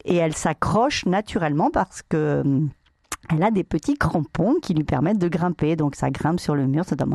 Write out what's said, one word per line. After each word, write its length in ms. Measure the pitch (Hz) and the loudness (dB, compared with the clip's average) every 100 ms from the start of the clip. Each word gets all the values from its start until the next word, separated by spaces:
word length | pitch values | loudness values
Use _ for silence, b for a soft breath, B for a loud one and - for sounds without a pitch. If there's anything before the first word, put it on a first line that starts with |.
| - | -2
Et 100 | 175 | 0
elle 180 | 165 151 | 0 0
s'accroche 680 | 175 156 - 202 247 - - | -4 -2 0 2 2 0 0
naturellement 640 | 185 214 214 160 147 233 | -2 0 -2 0 0 0
parce 320 | 349 190 - | 0 -2 -6
que, 380 | - 160 151 143 | -4 0 0 0
hum, 280 | 139 135 151 - _ _ - - - 156 | 2 2 0 -4 _ _ -16 -12 -2 0
elle 60 | |
a 80 | 196 | 2
des 140 | 208 | 2
petits 320 | 165 165 - 285 | 0 -2 -2 0
crampons 640 | 160 175 143 - 180 320 | 0 0 -2 0 2 2
qui 140 | - 160 | 0 0
lui 80 | |
permettent 340 | 147 139 151 214 | 0 0 0 2
de 100 | 175 | 0
grimper. 480 | 165 180 175 151 165 | 0 -2 0 0 0
Donc, 200 | 147 139 | -2 -2
ça 160 | 135 | -4
grimpe 280 | 135 143 170 | -2 -2 -2
sur 140 | - | 0
le 140 | 147 135 | 0 2
mur, 180 | 139 180 | 0 0
ça 100 | 139 | -2
doit 120 | 139 | -2